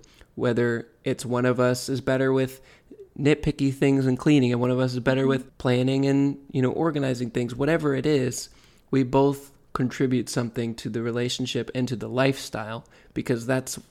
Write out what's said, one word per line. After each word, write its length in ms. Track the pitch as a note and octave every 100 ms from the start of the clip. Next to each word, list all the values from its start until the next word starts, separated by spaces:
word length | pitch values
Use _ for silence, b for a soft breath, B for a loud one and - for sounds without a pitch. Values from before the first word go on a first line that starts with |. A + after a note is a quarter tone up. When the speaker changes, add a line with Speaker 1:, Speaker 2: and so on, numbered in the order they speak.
| b b b -
Speaker 1:
Whether 520 | B2 A2+ A#2+ A#2 - _
it's 200 | - B2+ B2+
one 180 | A#2+ B2
of 120 | B2
us 280 | B2 B2+ -
is 100 | C3
better 320 | A#2 C3 C3+
with 280 | C3 C3 - b b b - - -
nitpicky 540 | C#3+ D3+ - - C#3
things 340 | C3 C#3+ C3+ C3
and 120 | B2+
cleaning, 340 | - D3 B2
and 80 | A#2+
one 100 | B2
of 80 | B2+
us 160 | B2+
is 60 | B2+
better 220 | A#2+ C3
Speaker 2:
Mm-hmm. 60 | C3+
Speaker 1:
with 300 | C3+ C3 _
planning 480 | - B2 B2+ C3+ C#3
and, 300 | C#3 C#3 C#3 -
you 100 | C#3
know, 80 | B2+
organizing 600 | - E3 D3 C3+ B2 A#2+
things, 240 | B2 A#2+
whatever 400 | B2+ C#3+ E3 D3+
it 120 | C3+ C#3
is, 420 | D3+ B2+ B2 - b b b _
we 120 | C3+
both 500 | B2+ C3+ C#3 C#3 - _ _
contribute 560 | - B2+ - C3+ B2+ G#2+
something 460 | - A#2 A#2+ A#2
to 140 | A2+ -
the 120 | A2+
relationship 680 | A#2 A#2 B2 - B2+ B2+ A2+
and 120 | B2+ B2
to 60 | A#2
the 120 | A2
lifestyle, 760 | A#2+ C3+ C3+ - A2 G#2+ A#2 - b b
because 320 | - B2 A#2+ A#2
that's 320 | C3 B2+ - -